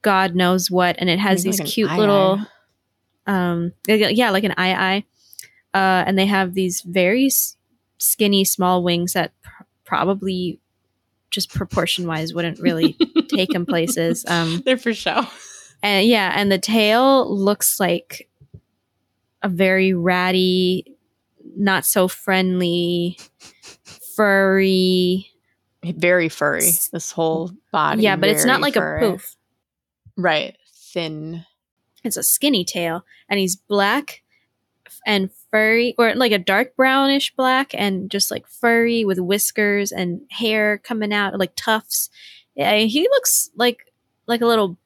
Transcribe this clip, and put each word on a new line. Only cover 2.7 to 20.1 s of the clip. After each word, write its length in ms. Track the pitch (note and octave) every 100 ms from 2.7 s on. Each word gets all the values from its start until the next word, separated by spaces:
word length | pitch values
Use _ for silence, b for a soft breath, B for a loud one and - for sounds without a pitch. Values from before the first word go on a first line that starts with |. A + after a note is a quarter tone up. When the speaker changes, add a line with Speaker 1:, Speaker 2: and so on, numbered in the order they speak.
| _ _ _ _ _ -
Speaker 2:
eye. 240 | G3 F3+
Speaker 1:
um, 220 | E3+ E3+ - -
yeah, 200 | G#3+ G#3
yeah, 220 | G#3+ A#3+
like 140 | F#3+
an 100 | G3+ -
eye 180 | F#3
eye. 300 | F#3 F#3 G3 - B B B B B _
Uh, 300 | G3 F#3+ F#3 D#3+
and 100 | G3
they 80 | G3
have 280 | G3 F#3
these 280 | F#3+ F#3 F3
very 440 | F3 F#3 F3+ A#3 C4+
s-, 300 | - - - _ _ _ _
skinny, 460 | - - G#3 G3
small 380 | F#3+ - F3+ F3+
wings 280 | F3 E3+ F3
that 180 | F#3+ D#3 _
pr-, 220 | - - - _
probably 760 | - E3 F3+ G3 F#3+ F#3 F3+ - _ _ _ _ _ _ _
just 220 | - F#3
proportion-wise 800 | - - - F3 - F3 D#3+ E3
wouldn't 260 | E3+ E3+ E3+
really 360 | - D#3+ D#4 - E4
Speaker 2:
<laughs> 160 | D#4+ -
Speaker 1:
take 260 | D4 C#4
'em 120 | C#4+ F3
places. 580 | F3 E3+ E3+ E3 E3+ -
Um, 360 | E3+ E3 E3+
Speaker 2:
They're 140 | B3+ B3+
for 160 | A#3+
show. 320 | G#3+ F#3 F3+ B3+ B B B B B
Speaker 1:
and 240 | G#3 G3 G#3+
yeah, 260 | A3+ F#3
and 160 | - G3+
the 80 | F#3+
tail 720 | - A3+ G#3 A3+ C4+ C4+ - G3+
looks 420 | G3 G#3 - -
like 520 | F#3 F3 - - - _ - - _ _ _ _ _ _ _ _
a 60 | G#3
very 440 | F3 F#3+ F#3+ F#3+
ratty, 1040 | F#3 E3+